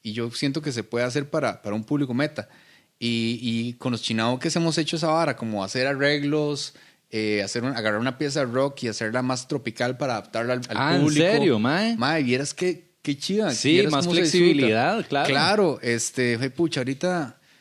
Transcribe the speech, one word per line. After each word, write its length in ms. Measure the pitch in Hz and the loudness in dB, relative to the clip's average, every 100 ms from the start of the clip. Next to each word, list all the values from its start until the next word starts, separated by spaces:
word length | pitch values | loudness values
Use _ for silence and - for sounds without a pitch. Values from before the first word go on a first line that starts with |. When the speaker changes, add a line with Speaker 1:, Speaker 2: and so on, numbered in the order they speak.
Speaker 1:
y 120 | 110 | -8
yo 180 | 107 117 | -6 -6
siento 300 | 117 143 143 | -2 -2 -2
que 100 | 151 | -4
se 120 | 117 | -6
puede 200 | 104 120 | -4 -2
hacer 260 | 123 131 139 | 0 -2 -4
para, 320 | 160 131 92 | -2 -2 -4
para 140 | 104 107 | -6 -6
un 80 | |
público 300 | 107 147 135 | -2 -2 0
meta. 340 | 123 151 147 - - - - _ _ | 0 -2 -4 -12 -16 -20 -20 _ _
Y, 400 | 117 117 113 117 | -2 0 0 -2
y 320 | 120 117 120 | -2 -2 -4
con 180 | 120 131 | -6 -4
los 100 | 117 | -4
chinaoques 540 | - 113 113 127 170 170 | -2 0 0 0 -2 0
hemos 220 | 165 156 | 0 0
hecho 180 | 151 165 | -2 -2
esa 120 | 160 | 0
vara, 280 | 160 160 123 | 2 0 -2
como 280 | 113 107 | -4 -4
hacer 240 | 95 127 131 | -4 -2 -2
arreglos, 880 | 135 143 147 143 151 147 143 - - - _ _ | 0 0 0 0 0 0 -4 -8 -14 -20 _ _
eh, 300 | 113 107 104 | -4 0 0
hacer 200 | 98 123 | -2 -4
un, 120 | 123 117 | -4 -2
agarrar 240 | 110 104 | -2 0
una 180 | 127 123 | -2 -2
pieza 220 | 147 143 | -4 -2
de 40 | 131 | 0
rock 320 | 123 139 139 | 0 0 -2
y 40 | 120 | -6
hacerla 320 | 107 110 123 | -4 -2 -2
más 240 | 127 127 - | -2 -4 -4
tropical 500 | 143 120 - 120 127 | -6 -6 -4 -4 -2
para 160 | 143 | -4
adaptarla 400 | 113 - 113 117 | -4 -4 -4 -2
al, 80 | 127 123 | -2 -4
al 80 | 123 | -2
Speaker 2:
Ah, 180 | 139 175 | 2 4
¿en 60 | |
Speaker 1:
público. 200 | 147 151 170 | 4 4 4
Speaker 2:
serio, 320 | 226 202 113 | 4 4 4
mae? 360 | 117 165 220 226 | 2 2 0 0
Speaker 1:
Mae, 240 | 127 160 | 0 2
vieras 320 | 127 123 147 | 2 0 -2
qué, 380 | - 180 170 _ _ | -2 -4 -4 _ _
qué 160 | - 143 | -6 -6
chiva, 340 | - 202 208 | -2 -2 0
Speaker 2:
Sí, 200 | 113 135 | 0 4
Speaker 1:
vieras 180 | 170 208 | 4 4
Speaker 2:
más 140 | 143 175 | 2 2
Speaker 1:
cómo 100 | 175 | 2
se 60 | |
disfruta. 220 | 302 180 | 4 6
Speaker 2:
flexibilidad, 640 | 175 147 123 107 139 220 - | 6 6 4 4 2 0 -2
claro. 200 | 139 151 | 0 2
Speaker 1:
Claro, 500 | 139 165 208 185 127 | 2 4 4 2 2
este, 560 | 123 117 - - 123 117 | -2 -2 -2 0 0 0
fue, 140 | 131 | -2
pucha, 300 | 127 165 147 | 0 -2 0
ahorita 580 | 127 131 180 180 131 - _ _ | -4 -2 -2 -2 -6 -12 _ _